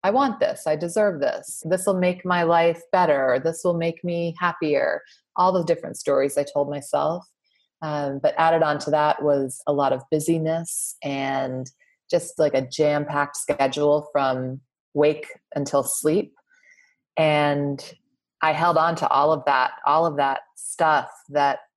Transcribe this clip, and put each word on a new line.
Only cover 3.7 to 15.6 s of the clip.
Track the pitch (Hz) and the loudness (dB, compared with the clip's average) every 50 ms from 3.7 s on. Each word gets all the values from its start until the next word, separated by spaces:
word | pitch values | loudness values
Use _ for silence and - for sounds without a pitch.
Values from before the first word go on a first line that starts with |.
| 175 | 0
make | 170 165 170 165 165 - | 0 -2 -2 -4 -4 -6
me | 175 175 170 170 170 165 - | -6 -4 -2 -4 -4 -4 -2
happier," | 180 175 165 - - 151 147 139 - - - - - - - _ _ _ _ | -2 -4 -2 -2 -2 0 2 2 2 0 -2 -4 -6 -14 -20 _ _ _ _
all | - 180 185 | 2 2 4
the | 185 185 170 | 4 2 2
different | 156 170 165 - 156 - - | 0 -2 -2 -2 -12 -12 -8
stories | - - 143 135 135 143 139 143 | -2 0 2 2 2 0 0 -2
I | 143 | -4
told | 143 - 147 143 139 | -2 -2 -2 -2 -2
myself. | 147 143 139 - - 143 143 151 165 180 180 _ _ _ _ _ _ _ _ _ _ _ | -4 -10 -8 -4 -2 0 0 0 -2 -4 -8 _ _ _ _ _ _ _ _ _ _ _
Um, | - 156 151 147 147 139 139 139 | -8 -6 -4 -4 -4 -4 -6 -2
but | 131 147 - - | -2 -2 0 2
added | 160 165 165 165 | 2 4 4 4
on | 160 151 147 143 | 2 2 0 -2
to | - - | -2 0
that | 147 151 151 151 151 - 143 | 0 2 2 2 0 0 2
was | 151 143 139 139 131 - - - | 2 2 2 0 -2 -6 -8 -4
a | - 147 | -2 0
lot | 143 143 135 135 | 2 2 0 0
of | 131 131 _ | -2 -2 _
busyness | - 156 151 165 165 165 160 156 160 165 170 - - - - - - - | -2 -2 0 0 0 0 0 -2 -2 -4 -4 -8 -8 -8 -8 -10 -12 -10
and | - 147 139 139 135 135 135 135 135 131 127 127 131 131 _ _ _ _ _ _ _ _ | -8 -6 -6 -4 -4 -2 -2 -2 -2 -4 -4 -8 -8 -10 _ _ _ _ _ _ _ _
just, | - 175 170 - - - | -2 -2 -2 -2 -2 0
like, | 165 147 135 | 0 2 2
a | 135 | 0
jam-packed | 131 127 - - 156 147 147 147 147 - 151 143 143 143 - | -2 -2 -2 0 2 2 2 0 -2 -2 -2 -2 -2 -2 -4
schedule | - - - 147 143 139 135 131 143 147 147 147 151 147 - | -12 -4 -4 0 0 0 0 0 2 2 2 2 2 0 -2
from | - 143 139 135 131 127 127 127 131 135 _ _ _ _ _ _ _ | -2 0 0 0 0 -2 -4 -6 -8 -10 _ _ _ _ _ _ _
wake | 147 147 151 151 151 - - - - _ _ - | 2 2 2 2 0 -6 -16 -18 -20 _ _ -6
until | 151 | -6